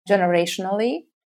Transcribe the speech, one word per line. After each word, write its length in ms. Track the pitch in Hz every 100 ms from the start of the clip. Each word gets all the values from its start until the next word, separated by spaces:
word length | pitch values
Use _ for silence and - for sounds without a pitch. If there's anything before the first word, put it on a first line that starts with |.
| 180
generationally. 960 | 202 180 175 175 - 185 202 233 311 - _ _